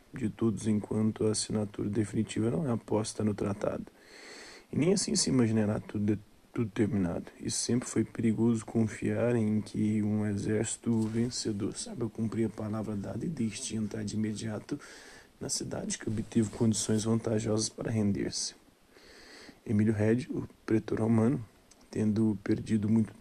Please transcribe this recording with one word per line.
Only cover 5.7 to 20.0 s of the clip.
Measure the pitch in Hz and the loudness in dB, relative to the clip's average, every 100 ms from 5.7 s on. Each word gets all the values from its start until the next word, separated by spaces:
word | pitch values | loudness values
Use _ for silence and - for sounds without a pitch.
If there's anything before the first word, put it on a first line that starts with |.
| 110 | 0
tudo | - 104 104 | -2 -2 0
de-, | 107 - - - | 0 -4 -20 -8
tudo | - 110 | -4 -2
terminado. | - 104 101 87 87 - - | 0 2 2 0 -2 -8 -10
E | - | -6
sempre | - - 120 - | -2 0 0 0
foi | 117 | 0
perigoso | 107 - 117 104 117 113 - | -2 0 0 4 2 2 0
confiar | 117 110 - 107 107 120 | 0 0 0 -2 2 2
em | 120 107 107 | 4 4 2
que | - - 107 107 | 0 0 2 2
um | 104 107 104 | 2 2 0
exército | 98 92 107 113 - 120 113 | 0 0 0 0 -2 0 2
vencedor | 110 113 123 - 107 101 101 - | 2 0 -2 -2 -4 -2 -4 -4
saiba | 233 196 113 | -8 -6 -6
cumprir | - 110 104 110 | -4 -2 0 -2
a | |
palavra | - 107 110 107 101 | -2 -4 -4 -4 -6
dada | 104 113 175 | -6 -6 -4
e | |
deixe | 156 110 101 - 110 | -2 -2 -4 -6 -4
entrar | 104 110 | -4 -4
de | 104 107 | -4 -2
imediato | 107 104 110 107 - 147 - - - - - - | -2 -2 -4 -6 -6 -8 -10 -20 -20 -20 -20 -10
na | - | -6
cidade | - - - - - | -6 -4 -6 -6 -6
que | - | -4
obteve | 110 - 117 104 | -4 0 2 2
condições | - 113 107 - 110 110 | 2 2 2 0 0 2
vantajosas | 113 117 107 113 107 110 | 0 2 0 0 0 -2
para | - - | -4 -2
render-se. | 110 101 95 - - - - - _ _ - - - - - - - - | 2 2 2 -2 -4 -6 -8 -20 _ _ -20 -20 -20 -20 -20 -20 -12 0
Emílio | 104 110 | 2 4
Redi, | 104 | 4